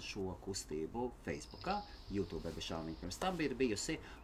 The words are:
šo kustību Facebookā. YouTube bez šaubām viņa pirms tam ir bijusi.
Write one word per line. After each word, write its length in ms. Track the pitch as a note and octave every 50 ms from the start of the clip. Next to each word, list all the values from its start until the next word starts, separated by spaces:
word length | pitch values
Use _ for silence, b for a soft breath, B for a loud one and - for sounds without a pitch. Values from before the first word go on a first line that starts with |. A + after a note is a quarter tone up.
šo 340 | - - - G#2 F#2+ F#2 F2 -
kustību 680 | - F#2+ G2 - - - D#2 D#2 D#2 D#2 - A#2 B2+ B2 - -
Facebookā. 580 | - F#2 D2+ D3 - - - - - F3 G3+ G#3 G#3 b b b b -
YouTube 420 | F#2+ G2+ F2+ - F2 D#2 D2+ E2+
bez 220 | D2+ E2 - -
šaubām 180 | F2+ E2 D#2+ D#2+
viņa 120 | D#2+ - F2
pirms 180 | F2 - -
tam 160 | F3+ F#3+ F3+ E3
ir 160 | D#3 C#3 B2+
bijusi. 460 | B2 C3+ A#2+ G#2 G2 - - D#3+ - B B B B